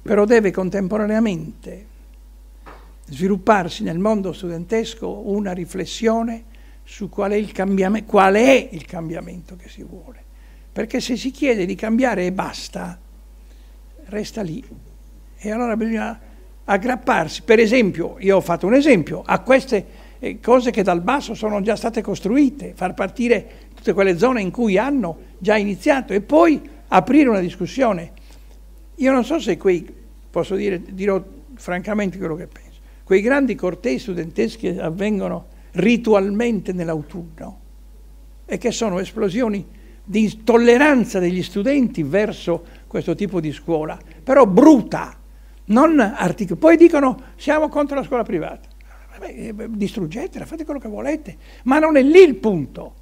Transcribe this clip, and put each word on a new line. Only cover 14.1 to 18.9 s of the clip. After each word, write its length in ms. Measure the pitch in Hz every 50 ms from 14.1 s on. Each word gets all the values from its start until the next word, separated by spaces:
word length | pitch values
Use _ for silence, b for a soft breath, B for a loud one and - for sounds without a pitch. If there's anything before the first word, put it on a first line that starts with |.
| 208 208 214 - - 226
lì. 220 | 202 165 156 - - - - - - - - - - - - - - - -
E 140 | - - 208
allora 240 | 214 233 247 240 214
bisogna 440 | 226 220 226 226 214 214 220 226 - b b b b b b b - -
aggrapparsi. 800 | - 196 196 190 247 254 190 - - 226 196 160 151 - - -
Per 160 | - 240 220
esempio, 560 | 233 202 233 262 226 180 - 156 170 - - -
io 180 | 185 190 196
ho 40 | 185
fatto 240 | - - 170 165 -
un 100 | 185 240
esempio, 460 | 277 285 311